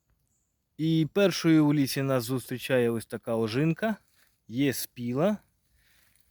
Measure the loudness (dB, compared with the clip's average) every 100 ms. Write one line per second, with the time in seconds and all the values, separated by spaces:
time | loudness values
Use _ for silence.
0 | _ _ _ _ _ _ _ -6 0 0
1 | 0 2 2 2 4 6 6 4 0 0
2 | 0 0 0 -6 -6 -10 0 2 2 0
3 | -6 -12 -6 -4 -2 0 -2 -2 -4 -6
4 | _ _ _ _ -10 -2 -2 -2 -8 -10
5 | -6 -2 -2 -2 _ _ _ _ _ _
6 | _ _ _